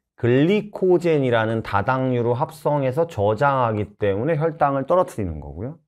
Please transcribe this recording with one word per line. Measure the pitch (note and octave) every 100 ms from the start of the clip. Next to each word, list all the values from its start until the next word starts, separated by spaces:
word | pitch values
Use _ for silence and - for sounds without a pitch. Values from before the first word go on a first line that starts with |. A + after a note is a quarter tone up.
| _
글리코젠이라는 | _ A#2 B2+ D#3+ G#3 G#3 - F#3+ F3 E3+ D#3 B2+ A#2 A2 A2+
다당류로 | - G2+ G2+ C3 C3 A#2+ A#2
합성해서 | A#2+ D3+ - D#3 D3 C3 B2+ E3
저장하기 | - G2+ A2 C#3+ C3+ A#2+ G#2+ G2 -
때문에 | G#2 G2 C#3 D#3
혈당을 | E3 D#3 C#3+ C#3 C3
떨어뜨리는 | F3+ F3+ - F#2 D2+
거고요. | C#2+ D2 A#2 E3